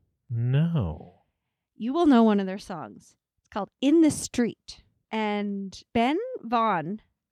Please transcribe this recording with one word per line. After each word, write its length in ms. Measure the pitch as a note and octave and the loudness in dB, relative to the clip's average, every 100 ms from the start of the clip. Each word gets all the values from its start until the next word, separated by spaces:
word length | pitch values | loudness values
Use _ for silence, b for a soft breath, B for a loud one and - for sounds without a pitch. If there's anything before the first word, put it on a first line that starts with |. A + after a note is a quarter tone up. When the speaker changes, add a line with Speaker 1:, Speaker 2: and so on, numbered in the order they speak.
| _ _ - | _ _ -10
Speaker 1:
No. 920 | A#2 A#2+ C#3 E3 E3 F2 D2+ - _ _ _ _ _ _ - | -4 -2 0 0 0 -2 -6 -14 _ _ _ _ _ _ -10
Speaker 2:
You 160 | A3 | -4
will 140 | D4+ E4+ | 0 4
know 160 | A#3+ | 6
one 180 | A3+ G3+ | 6 2
of 60 | F#3+ | -2
their 140 | F#3+ | -8
songs. 560 | - F3 A2+ - - _ _ _ | -12 -12 -14 -16 -20 _ _ _
It's 100 | _ | _
called 200 | G#3+ G3 _ | -10 -10 _
In 200 | C4+ E4 | 4 6
the 100 | D#4 | 6
Street. 720 | - - - A#3 - - - _ _ _ | 2 -4 -2 -2 -4 -16 -20 _ _ _
And 680 | A3 G#3+ G#3 G3+ G3+ G3 - - | -6 -4 -4 -4 -6 -10 -14 -6
Ben 280 | A#3 A#3+ E4 B4+ B4+ | 0 0 0 -4 -10
Vaughn 580 | A#3 A#3 A3+ F3+ D#3 G#3+ _ _ _ | -4 -2 0 0 -4 -8 _ _ _